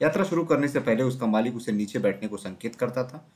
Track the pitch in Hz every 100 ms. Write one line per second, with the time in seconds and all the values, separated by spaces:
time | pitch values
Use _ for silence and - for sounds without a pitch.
0 | 156 196 185 170 165 143 143 139 117 113
1 | 131 131 113 107 120 113 113 104 104 120
2 | 101 95 107 101 95 92 117 - 123 127
3 | 127 156 -